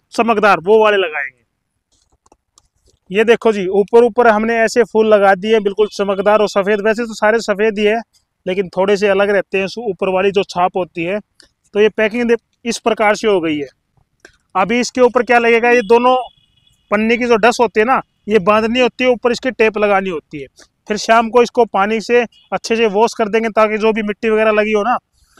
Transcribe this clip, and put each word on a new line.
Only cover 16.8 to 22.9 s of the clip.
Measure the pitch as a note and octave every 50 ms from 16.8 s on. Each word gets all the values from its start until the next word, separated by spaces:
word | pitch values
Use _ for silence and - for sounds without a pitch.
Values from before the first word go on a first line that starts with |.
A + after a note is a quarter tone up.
| _ _
पन्नी | G#3 G#3 A3 A3+ A#3+
की | A3+ B3
जो | A#3+ A#3+
डस्ट | G#3+ F#3 A#3+ A#3 -
होती | A#3+ G#3+ - G#3+
है | A3
ना, | B3 C4 G#3 - _ _ _ _
ये | G3+ G#3+ G#3+
बांधनी | E3+ - G#3 A3 A3 A3+ A#3 B3+
होती | B3+ A3+ - - B3+
है, | B3+
ऊपर | B3 G#3+ - A#3+
इसके | A#3 - - B3+ A3
टेप | - A3 A3 G3+
लगानी | G#3+ G#3 G#3 G3+ F#3+ G3 F#3+
होती | E3+ D3 - _ - D3
है। | C3+ - _ - - _ _ _ _
फिर | - G#3+
शाम | - - - A3+ A#3 A#3 A3+
को | G#3 B3 A#3+
इसको | G#3+ - B3 A3+
पानी | G#3 - G3 G3 G#3 A3 A3
से | - - A#3+ A#3+ A#3 - _ _ _ _
अच्छे | G3 F#3 - - A3+
से | A3+ A#3
वॉश | G#3+